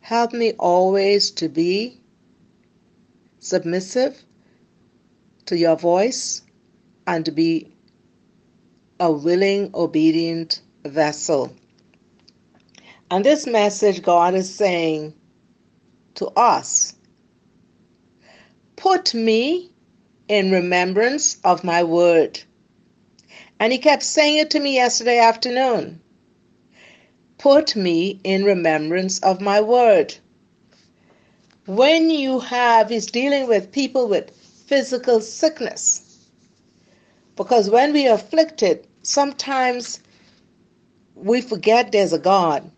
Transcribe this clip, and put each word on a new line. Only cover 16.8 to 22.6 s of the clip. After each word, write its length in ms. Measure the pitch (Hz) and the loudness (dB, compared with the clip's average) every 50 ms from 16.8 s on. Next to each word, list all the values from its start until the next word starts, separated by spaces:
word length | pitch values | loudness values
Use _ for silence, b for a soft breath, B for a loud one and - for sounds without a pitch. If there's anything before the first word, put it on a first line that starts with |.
| - - - _ _ _ _ _ _ _ _ _ _ _ _ _ _ _ _ _ _ _ _ _ _ _ _ b b b b b b b b b _ _ _ | -2 -4 -6 _ _ _ _ _ _ _ _ _ _ _ _ _ _ _ _ _ _ _ _ _ _ _ _ b b b b b b b b b _ _ _
"Put 360 | - - 381 381 359 370 - - | -2 0 2 2 2 0 -2 -4
me 600 | 233 226 226 220 220 240 285 339 359 359 - _ _ _ _ _ _ _ _ _ _ _ _ | -2 0 2 2 2 2 0 -2 -4 -6 -10 _ _ _ _ _ _ _ _ _ _ _ _
in 240 | 208 208 190 190 190 | 0 0 2 2 2
remembrance 840 | 185 175 180 180 180 180 185 185 202 226 247 277 294 - - - - _ | 2 0 0 0 0 0 0 0 0 0 0 0 -2 -4 -4 -4 -2 _
of 220 | 185 180 170 - | 0 0 0 0
my 180 | 180 170 170 175 | -2 0 0 0
word." 560 | 165 165 175 175 175 170 165 147 - - - - _ _ _ | 2 2 4 4 4 6 4 2 2 -2 -14 -20 _ _ _